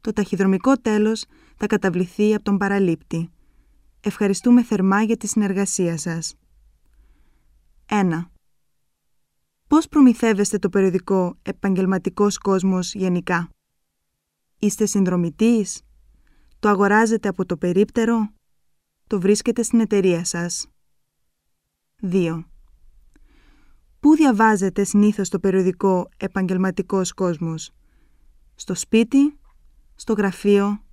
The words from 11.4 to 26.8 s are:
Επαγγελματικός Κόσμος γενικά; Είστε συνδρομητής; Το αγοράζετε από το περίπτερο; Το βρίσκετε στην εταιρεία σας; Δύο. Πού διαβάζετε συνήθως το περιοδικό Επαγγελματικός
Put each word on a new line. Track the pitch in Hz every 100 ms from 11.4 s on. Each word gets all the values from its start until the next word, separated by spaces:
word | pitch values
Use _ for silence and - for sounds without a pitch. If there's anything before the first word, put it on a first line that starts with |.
Επαγγελματικός | - 190 196 185 190 190 185 - 208 202
Κόσμος | 196 190 190 185 180
γενικά; | 202 190 180 175 175 170 _ _ _ _ _ _ _ _ _ _ _
Είστε | 208 - 214
συνδρομητής; | 202 185 180 170 147 220 233 196 - _ _ _ _ _ _ _ _
Το | 208
αγοράζετε | 202 202 208 226 220 202
από | 180 185
το | 170
περίπτερο; | 180 180 214 - 226 233 214 _ _ _ _ _ _ _ _
Το | 202
βρίσκετε | 185 208 - 233
στην | 233 233
εταιρεία | 220 208 190 170
σας; | 175 175 175 - - _ _ _ _ _ _ _ _ _ _ _ _ _
Δύο. | 196 185 170 160 165 - - _ - - _ _ - _ _ _ _ - _ _
Πού | 285
διαβάζετε | 311 294 208 220 202 190 180
συνήθως | 202 202 208 208 190
το | 196
περιοδικό | 190 190 185 180 196 185 180 _
Επαγγελματικός | 190 - 185 185 190 185